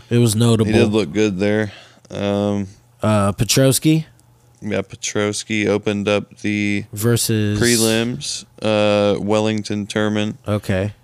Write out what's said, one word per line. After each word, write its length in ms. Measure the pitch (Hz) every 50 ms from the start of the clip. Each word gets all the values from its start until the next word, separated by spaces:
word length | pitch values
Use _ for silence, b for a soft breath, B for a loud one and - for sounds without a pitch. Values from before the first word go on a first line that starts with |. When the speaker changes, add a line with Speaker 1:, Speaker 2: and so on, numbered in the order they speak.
| - -
Speaker 1:
it 80 | 113
was 180 | 120 120 113 104
notable. 380 | 107 120 117 117 110 110 104
Speaker 2:
He 60 | 110 113
did 120 | 117 110
look 220 | 104 110 98 71
good 260 | 85 104 107 107 95 90
there. 340 | 101 104 104 107 107 101 B B B B B B B -
Um, 580 | 98 98 101 101 101 101 104 104 101 101 98 95 98 - _ _ _ -
Speaker 1:
uh, 300 | - 107 107 104 101 101
Petrosky? 720 | 98 - 107 - - 135 135 135 127 - - 156 156 160 156 - _ _ _ _ _ _ _ _ _ -
Speaker 2:
Yeah, 180 | - 107 101 98
Petrosky 840 | 98 - - - - - - 104 104 104 107 - - - 110 107 104 101
opened 400 | 101 104 - 110 104 104 101 104
up 300 | 104 101 - - - -
the 480 | - 104 104 104 104 104 104 101 101 - -
Speaker 1:
Versus? 680 | 104 101 120 117 113 - - 113 110 107 104 104 104
Speaker 2:
prelims. 840 | 120 120 120 110 113 113 110 113 117 120 127 139 143 - - - - _ - -
Uh, 580 | - 110 107 104 104 104 104 104 104 104 98 67
Wellington 680 | 92 101 107 107 107 110 110 107 101 - 104 104 101
Turman. 500 | 101 - 110 107 104 107 107 104 107 - - - -
Speaker 1:
Okay. 460 | 104 104 - - 101 92 98 107 101 _